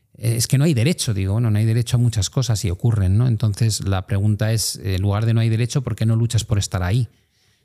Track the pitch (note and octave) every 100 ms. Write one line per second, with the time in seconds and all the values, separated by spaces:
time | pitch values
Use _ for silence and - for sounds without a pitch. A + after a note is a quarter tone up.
0 | _ - A2+ A#2 - C3+ D3+ B2+ A#2+ F3+
1 | - G2 F#2+ G#2 A#2+ G#2 A2+ A2+ A#2 A#2+
2 | A#2+ A2 F#2 - B2 G#2+ G2 F2 A#2+ G#2
3 | F#2 G2 B2+ A2 A2 G2 A2+ G2+ - F#2+
4 | - G2 G#2 G#2 G#2+ A2+ - - G2+ F#2
5 | G2+ G2+ A2+ A2+ A2+ A2 A#2+ D3 B2+ G#2+
6 | A2 A2+ A#2 A2 G2 G#2 - F#2+ F2+ A2+
7 | A#2 _ _ _ _ _